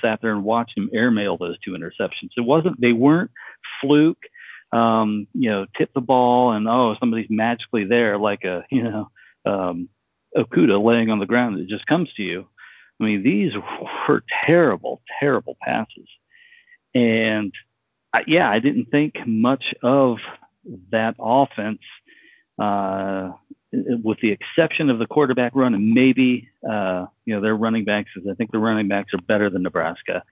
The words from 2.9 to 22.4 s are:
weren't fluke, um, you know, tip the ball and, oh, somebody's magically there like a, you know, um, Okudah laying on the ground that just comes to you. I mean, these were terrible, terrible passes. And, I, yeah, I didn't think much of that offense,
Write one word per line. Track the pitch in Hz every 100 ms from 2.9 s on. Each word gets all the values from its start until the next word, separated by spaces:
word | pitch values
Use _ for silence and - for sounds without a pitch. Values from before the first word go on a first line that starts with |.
weren't | 117 139 160 233 - - - - -
fluke, | 139 147 156 - - - - - -
um, | 117 113 113 107 107 101
you | 123 123
know, | 101 98 -
tip | -
the | 139
ball | 120 131 123 123 123
and, | 107 110
oh, | 123 120 107
somebody's | 120 113 104
magically | 110 113 120 - 113
there | 98 120 113 101
like | 104 101
a, | 92 90 -
you | 131
know, | 117 107 98 _ - _ -
um, | 101 90 87 87 _ _ _ _ -
Okudah | - - 156 98
laying | 110 117 113
on | 104
the | 98
ground | 120 120 95
that | 92
just | 104 -
comes | 160 170
to | -
you. | 92 87 92 _ - - _ -
I |
mean, | 110 104
these | 95 196 180 104 - - - - -
were | 120 - -
terrible, | - 175 156 92 120 127 - -
terrible | 143 123 - -
passes. | - 123 110 - - - _ _ _ - _ _ _
And, | 127 117 113 113 107 101 - _ _ _ _ _
I, | 117 -
yeah, | 160 127
I | 107
didn't | 131 120 -
think | 143 151 - 120
much | 110 120 135 - -
of | 123 139 131 113 - - _ _ - 101 90
that | 113 113 113
offense, | 113 131 139 - 107 107 - - _ _ _ _